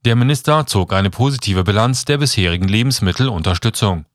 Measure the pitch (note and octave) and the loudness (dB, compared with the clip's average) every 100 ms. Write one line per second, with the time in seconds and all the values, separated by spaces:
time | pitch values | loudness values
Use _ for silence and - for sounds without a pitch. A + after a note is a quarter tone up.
0 | A#2 A#2 B2 D3 - D3+ D3 G2+ F2 G2 | 2 2 2 0 2 0 2 -2 0 0
1 | G2 - C3+ C3+ - F#2 F2+ G#2 A#2+ B2+ | 0 0 -2 -2 -2 0 2 2 2 0
2 | - C#3+ C#3+ - F2+ F2 F#2+ G#2 B2+ B2 | -2 0 0 0 0 0 0 0 0 0
3 | F#2+ F2 C3+ G#2+ D#2+ F2+ A2+ - G#2+ F2 | -2 0 -2 0 -2 0 -2 0 -2 -2
4 | D2+ | -8